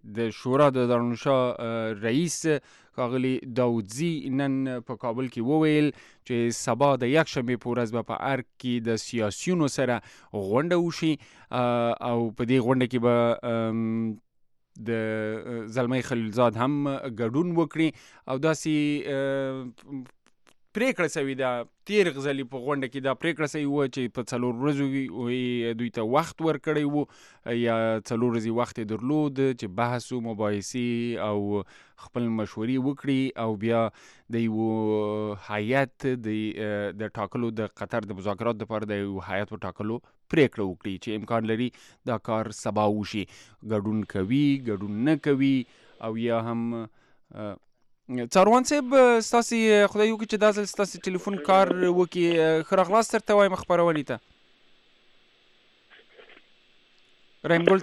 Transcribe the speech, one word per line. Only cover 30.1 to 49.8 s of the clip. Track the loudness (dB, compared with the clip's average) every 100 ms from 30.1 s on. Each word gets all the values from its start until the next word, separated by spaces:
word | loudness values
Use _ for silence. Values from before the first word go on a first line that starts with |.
و، | -6
مباحثې | -6 -2 -2 -2 -4 -4 -2 -2 -4 -4 -2
او | -2 0 -2 -4 -16 -20 _
خپل | -10 -4 -2 -2
مشورې | -4 -4 -2 0 -2
وکړي | -4 -2 0 0 -2
او | -4 -2
بیا | 0 2 0 -4 -20 -20 -6
د | -2 0
یو | 0 0 0 0 0 0 -2 -4 -8 -6
هیات | -4 0 0 0 -2 -4 -2 -2
د، | -2 -2 -4 -4
آه، | -4 -4 -6
د | -8 -6
ټاکلو، | -6 -4 -4
د | -4 -6 -6
قطر | -6 -6
د | -6 -6
مذاکراتو | -6 -2 -2 -4
لپاره | -4 -6
د | -4 -4
یو | -4 -6 -4
هیات | -4 -4
په | -6 -10
ټاکلو | -6 -6 -6 _ _ -2
پریکړه | 4 4 2
وکړي | -4 -4 -8 -8
چې | -6 -8
امکان | -2 -2 0
لري | -2 -2 -6 -20 _ -6
دا | -6 -2
کار | -4 -4
سبا | -6 -4 2 2 2
وشي. | -2 -4 -6 -10 -20 -16
ګډون | -4 -2 0 -2 -2
کوي، | -2 0 2 4 2 -2
ګډون | -6 -4 -2 0
نه | 0 2
کوي | 2 2 2 -2 _ -20 -12
او | -8 -4
یا | 0 0 -2
هم، | -4 -4 -6
آه، | -10 _ _ _ _ -14 -12 -12 _ _ _ _ -10 -6 2
څاروان | 4 6 6 4
صاحب، | -2 2 6 8 6 2
ستاسې | 0 0 2 4 6